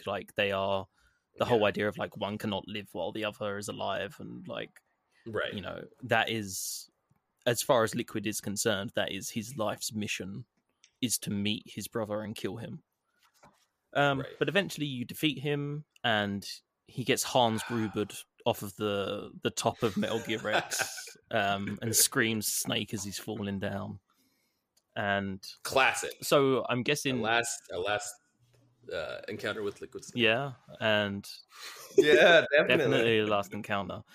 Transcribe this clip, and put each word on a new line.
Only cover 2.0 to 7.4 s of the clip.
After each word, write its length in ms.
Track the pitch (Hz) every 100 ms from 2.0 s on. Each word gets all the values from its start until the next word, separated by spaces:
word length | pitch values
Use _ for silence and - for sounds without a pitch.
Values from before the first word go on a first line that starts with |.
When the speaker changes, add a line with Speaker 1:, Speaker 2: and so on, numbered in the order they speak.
| 90 -
Speaker 1:
one 220 | 98 104
cannot 280 | 107 98 -
live 220 | 104 98
while 200 | 92 82
the 120 | 107
other 320 | 107 104 107 101
is 120 | 104
alive, 480 | 98 101 95 98 -
and, 280 | 113 120 -
like, 340 | 113 110 - _ _ _ _ 117
Speaker 2:
Right. 260 | 104 65
Speaker 1:
you 80 | 101
know, 260 | 90 87 - _
that 260 | 123 113 98
is, 600 | 113 98 92 - - - _ _ _ _ _